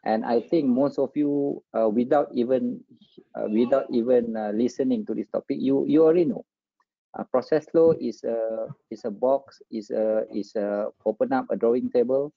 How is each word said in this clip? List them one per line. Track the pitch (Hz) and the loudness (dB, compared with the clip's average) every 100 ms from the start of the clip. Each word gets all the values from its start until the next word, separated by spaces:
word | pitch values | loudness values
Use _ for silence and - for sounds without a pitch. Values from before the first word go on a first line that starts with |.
and | 110 110 | 0 -2
I | 123 117 | 0 -2
think | - 170 139 | 0 0 2
most | 123 139 139 | 2 0 0
of | 131 147 | -4 0
you, | 147 143 143 - _ | 0 0 -2 -4 _
uh, | 113 110 | 0 2
without | 107 123 147 147 | 2 2 2 2
even, | 127 120 131 123 - - - _ - _ | -2 0 0 0 -6 -14 -20 _ -20 _
uh, | - 107 | -8 -2
without | 107 120 135 - | 0 2 2 0
even, | 123 117 127 117 110 | -2 2 2 2 -4
uh, | 107 | -4
listening | 107 123 - 131 117 104 | 0 -2 0 0 0 -2
to | |
this | 110 - | -6 -4
topic, | - - 143 | -6 -6 -4
you, | 131 139 139 | 0 0 2
you | 147 | 4
already | 160 170 160 | 6 6 2
know. | 104 - _ _ _ _ _ _ - | -2 -10 _ _ _ _ _ _ -12
Uh, | |
process | - 127 120 156 151 | -4 -4 0 -2 2
flow | 165 165 160 | 4 4 4
is | 123 107 | -2 -6
a, | 120 117 113 113 113 - _ | -6 -4 -4 -6 -8 -12 _
is | 110 | -10
a | 120 | -10
box, | 104 127 135 - - - | -2 0 0 -4 -20 -12
is | 113 104 | -12 -6
a, | 113 110 110 - | -2 0 0 -2
is | 104 101 110 | -8 -6 -6
a | 101 101 107 - - | -4 -4 -6 -4 -4
open | 107 127 | -2 -2
up | 131 127 | -2 -2
a | 104 | -2
drawing | 117 123 123 | 0 0 0
table | 127 120 135 143 | 0 0 0 -2